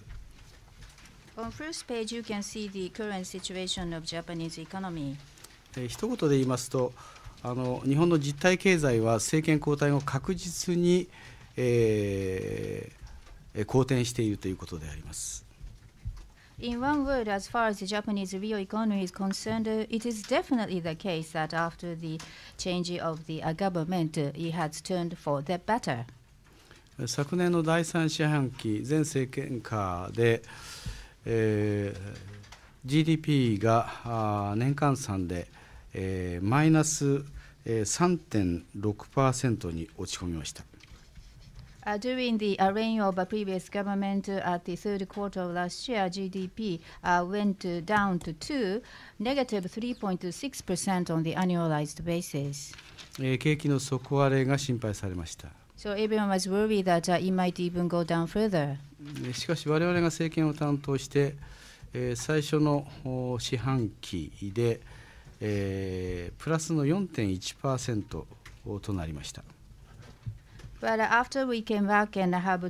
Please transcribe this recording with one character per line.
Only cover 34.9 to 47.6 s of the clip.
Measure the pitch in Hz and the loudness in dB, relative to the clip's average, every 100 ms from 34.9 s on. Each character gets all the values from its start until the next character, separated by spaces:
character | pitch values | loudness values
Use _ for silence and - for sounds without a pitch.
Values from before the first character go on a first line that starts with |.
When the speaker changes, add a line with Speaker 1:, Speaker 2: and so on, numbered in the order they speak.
| 135 | 2
Speaker 2:
算 | 123 95 87 | 0 -2 -2
で、 | 87 - - - - - | -4 -6 -12 -20 -20 -12
え | - 95 92 90 87 | -6 -4 -2 -2 -2
ー、 | 98 | 2
マ | 139 | 4
イ | 156 | 6
ナ | 160 156 | 6 4
ス、 | - 143 139 139 - - - - | 2 2 0 -2 -14 -18 -12 -2
え | 113 | 0
ー、 | 101 | 0
三 | - 175 175 | 2 4 2
点 | - 107 90 85 - 104 | 0 2 2 0 -4 -4
六 | 104 104 - | -2 -2 -4
パ | - 135 | 2 2
ー | |
セ | 131 131 | 4 0
ン | 104 | 0
ト | 87 | -2
に | 82 82 - | -4 -6 -8
落 | 90 | -8
ち | - | -6
込 | 87 | -4
み | |
ま | 82 | -4
し | 73 | -6
た。 | - - - - - - - - - - - - - 214 | -12 -16 -20 -20 -20 -20 -20 -20 -20 -20 -20 -20 -10 -4
Speaker 1:
Uh, | 208 | -2
during | 247 254 247 220 | -2 0 2 2
the, | 208 190 | 2 4
uh, | 190 | 4
reign | 202 226 220 196 | 2 2 2 2
of | 185 | 2
a | 180 | 0
previous | 214 196 185 - | -2 -2 -4 -4
government, | 202 202 196 196 196 190 | -4 -2 0 0 0 -2
uh, | 190 | -2
at | - 175 185 | 0 -2 -4
the | 175 | -6
third | 208 202 190 | -2 -4 -4
quarter | - 202 185 | -6 -6 -4
of | 180 | -4
last | 175 175 - - | -2 -4 -4 -4
year, | 226 185 | 0 0
G | 190 190 | -2 -6
D | 190 185 | -6 -6
P, | - 220 165 - - | -4 -4 -4 -8 -6
uh, | - 175 175 | 2 2 2
went, | 208 208 185 | 2 2 0